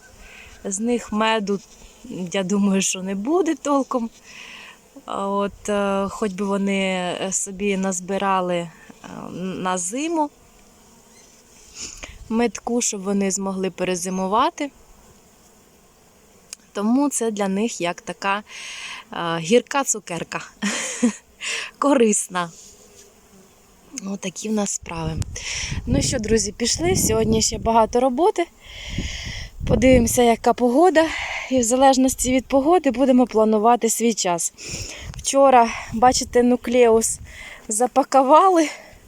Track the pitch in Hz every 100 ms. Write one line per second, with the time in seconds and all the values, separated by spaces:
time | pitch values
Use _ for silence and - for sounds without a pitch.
0 | - - - - - - 202 196 226 240
1 | - 208 220 226 202 202 - - - -
2 | 254 175 180 196 180 202 196 196 185 190
3 | 185 196 214 339 330 311 277 285 254 262
4 | 226 - - - - - - - _ 277
5 | - - 196 202 202 - - 208 202 196
6 | 196 - 220 185 202 196 196 196 190 185
7 | 180 160 190 190 - 185 202 190 190 185
8 | 180 196 196 190 180 175 170 - - -
9 | - - - - 185 - 185 185 180 240
10 | 311 339 294 - _ _ _ _ _ -
11 | _ - _ _ _ - - - - -
12 | - - - 226 240 - - 240 226 208
13 | 185 202 196 190 190 190 185 180 180 180
14 | 180 185 190 214 294 - 285 - _ -
15 | _ _ _ _ _ _ _ _ _ _
16 | _ _ _ _ _ - _ - 208 254
17 | 285 - 226 202 202 190 233 - 170 180
18 | - 180 202 196 - - - - - -
19 | - - 170 165 165 240 - 277 269 214
20 | - 170 160 165 - - 202 240 - -
21 | 240 - _ _ - - - - 277 285
22 | 226 202 - 180 170 - - - - -
23 | - _ _ 190 _ _ _ _ _ 277
24 | 190 196 190 - 214 214 202 - - 165
25 | 160 160 - - - - - - - -
26 | - 262 214 220 208 - 233 - 339 381
27 | - 220 226 220 220 220 226 226 220 240
28 | 262 247 370 415 339 - - - - -
29 | - - - - - - - 240 254 254
30 | 226 - 240 226 - 226 247 254 359 302
31 | 320 - - - - 262 226 254 269 262
32 | 262 - 247 254 - 277 269 359 277 226
33 | 269 254 254 208 214 214 214 240 226 -
34 | 226 208 185 170 - - - - - -
35 | - - - 269 277 254 233 - - 226
36 | 247 262 247 247 247 247 - 247 240 226
37 | 220 - - - - - - 214 247 262
38 | 277 269 262 311 381 349 294 - - -